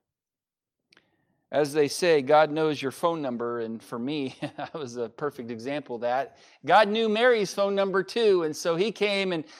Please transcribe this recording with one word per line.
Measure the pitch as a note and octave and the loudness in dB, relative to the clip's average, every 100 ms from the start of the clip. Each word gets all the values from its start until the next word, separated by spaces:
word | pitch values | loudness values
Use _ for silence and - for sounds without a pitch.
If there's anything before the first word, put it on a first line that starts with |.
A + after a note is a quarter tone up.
| _ _ _ _ _ _ _ _ _ _ _ _ _ _ _ | _ _ _ _ _ _ _ _ _ _ _ _ _ _ _
As | C3+ D3+ | -2 0
they | D3 C#3+ | 2 0
say, | - F3+ D#3 | 2 2 4
"God | C3 D3+ D#3 | 6 6 6
knows | D3+ D#3 C#3+ | 2 0 -2
your | C3+ | -6
phone | - F3 E3 | -2 -2 -2
number," | C#3+ A#2+ A#2+ A#2+ | -4 -4 -4 -4
and | A2+ A2+ | -6 -8
for | - B2 | -10 -8
me, | B2 D3+ C3+ - | -6 -4 -6 -8
<laughs> | D3 - | -12 -10
that | C#3 | -12
was | E3 C3+ A#2+ | -10 -10 -8
a | A2+ | -8
perfect | - D3 C#3 A#2 | -6 -8 -8 -10
example | A#2 A#2+ D3 C#3 A#2+ | -10 -8 -8 -8 -6
of | |
that. | A#2+ B2 B2+ - - _ C3 | -2 -2 -4 -10 -20 _ 4
God | F3+ G#3+ | 6 6
knew | G#3+ A3+ | 2 0
Mary's | G#3 B3 A#3 F#3 | 2 4 4 0
phone | - G3 | -2 0
number | G3 G3 F#3+ | 0 0 0
too, | F#3 - A3 F#3 | -2 2 4 4
and | D#3+ | 2
so | D3+ F3+ E3 | -2 -2 0
he | G#3+ | -2
came | F#3+ G#3 G3+ F#3+ | 0 -2 0 -2
and | F3 C#3+ - | -4 -6 -16